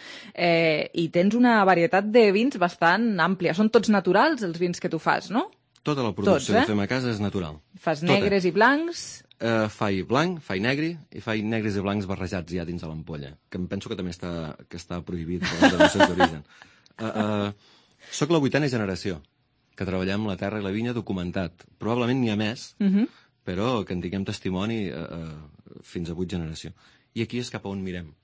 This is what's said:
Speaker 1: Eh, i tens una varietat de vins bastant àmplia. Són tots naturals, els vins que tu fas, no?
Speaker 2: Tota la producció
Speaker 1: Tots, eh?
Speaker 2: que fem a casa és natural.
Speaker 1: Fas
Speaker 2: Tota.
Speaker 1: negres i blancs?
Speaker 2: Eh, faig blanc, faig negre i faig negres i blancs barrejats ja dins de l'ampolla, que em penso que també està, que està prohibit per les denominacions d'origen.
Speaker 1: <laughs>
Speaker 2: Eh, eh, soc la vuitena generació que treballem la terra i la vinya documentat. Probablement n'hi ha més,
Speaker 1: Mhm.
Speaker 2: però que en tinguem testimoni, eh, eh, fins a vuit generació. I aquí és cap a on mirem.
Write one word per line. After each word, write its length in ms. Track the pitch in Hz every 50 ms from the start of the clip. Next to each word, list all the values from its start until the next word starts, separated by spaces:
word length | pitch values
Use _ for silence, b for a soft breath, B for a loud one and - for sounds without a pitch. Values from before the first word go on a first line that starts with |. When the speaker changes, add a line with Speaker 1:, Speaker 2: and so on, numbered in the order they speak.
| B B B B B B B
Speaker 1:
Eh, 560 | - 175 175 170 165 165 160 156 151 - - -
i 140 | - 170 151
tens 240 | - 175 180 202 220
una 260 | 240 247 247 233 214 196
varietat 460 | 190 185 170 165 160 - 190 202 214
de 220 | 214 247 226 202 185
vins 260 | 208 233 285 - 214
bastant 600 | 175 175 - - 170 165 180 202 233 233 208 175
àmplia. 340 | 160 175 190 180 175 156 160
Són 160 | 180 214 220
tots 180 | 220 233 196 -
naturals, 540 | 208 202 - 185 180 202 254 320 320 240 220
els 160 | 175 160 170
vins 220 | 185 175 175 -
que 80 | - 170
tu 100 | - 160
fas, 320 | - 170 143 - - 175
no? 160 | 180 247 359 427 _ _ _ _ _ _ -
Speaker 2:
Tota 180 | - 147 139 123
la 120 | 110 95
producció 400 | - 202 202 185 143 - - 196
Speaker 1:
Tots, 20 |
eh? 40 | 226 262
Speaker 2:
que 60 | - 107
fem 80 | 104
a 60 | 101 98
casa 220 | 123 131 127 123
és 100 | 113 101
natural. 400 | 104 98 - 98 87 78 76 76 _ _ _ -
Speaker 1:
Fas 220 | - 170 156 143
Speaker 2:
Tota. 120 | 160 175 -
Speaker 1:
negres 300 | - 190 202 202 196 175
i 40 | 180
blancs? 720 | 160 196 220 254 277 302 330 339 339 - - - - - - _ _ -
Speaker 2:
Eh, 300 | - 117 113 110 110 110
faig 380 | - - 117 104 98 95 87 87
blanc, 320 | 113 135 160 180 185 160
faig 200 | - - 202 190 101
negre 340 | 123 139 143 156 165 170 160 - _ -
i 80 | -
faig 240 | - 120 110 110 104
negres 320 | 107 117 113 104 110 98
i 40 | 101
blancs 260 | 92 101 101 104 98
barrejats 440 | 90 95 90 95 90 101 92 80 80 87
ja 120 | 90 85
dins 160 | 80 85 85
de 80 | 82 80
l'ampolla, 480 | 80 80 78 - 82 82 71 67 73 _ _ -
que 80 | - 92
em 80 | 90 85
penso 200 | 98 101 - -
que 40 | 110
també 140 | 92 92 90
està, 460 | 87 - - 90 85 85 80 76 - - - -
que 100 | - 87
està 240 | - - 87 82 78
prohibit 380 | - 90 87 80 80 90 87 -
per 80 | - -
les 80 | 85 - 262
denominacions 380 | - - 302 277 - - 294 -
d'origen. 360 | - - - - 160 151 - b
Speaker 1:
<laughs> 60 | b b b b b b b b b
Speaker 2:
Eh, 60 | - 113 110
eh, 420 | - 110 107 104 107 104 101 101 101 b b b b b b b b b b b -
soc 180 | - 147 143
la 80 | 170 160
vuitena 300 | 139 127 - 135 151 139
generació 460 | 123 117 107 95 95 90 - 104 87 78 - _ _ _ _ _ _ _ _ _ _
que 100 | - 98
treballem 440 | 90 92 92 92 92 98 104 110 104
la 80 | 95
terra 240 | 87 101 98 104 107
i 20 | 101
la 80 | 95
vinya 220 | 95 110 113 120 120
documentat. 720 | 117 98 - 101 92 87 90 82 98 92 82 - _ - _ _
Probablement 440 | - 95 104 117 123 120 117 127 135 123
n'hi 80 | 113
ha 60 | 104
més, 400 | 101 110 104 120 143 - - _ -
Speaker 1:
Mhm. 300 | 208 196 190 202 233 330 b b b b b _ -
Speaker 2:
però 400 | - 90 92 107 123 131 110 92
que 100 | - 95
en 60 | 90
tinguem 240 | 87 90 92 98 95
testimoni, 640 | 107 104 - - 95 92 92 98 110 117 110 101
eh, 60 | 87 62
eh, 840 | 73 82 - - 85 82 80 76 76 78 73 - _ - - - - -
fins 260 | - - 95 85 82
a 60 | 85
vuit 160 | 82 92 82
generació. 400 | 95 87 82 78 78 - - 85 85 b b b b b b b b
I 80 | 113 113
aquí 180 | 113 120 120
és 100 | 123 120
cap 160 | - 110 -
a 20 | 98
on 140 | 98 98 95
mirem. 320 | 95 90 90 85 78 73 _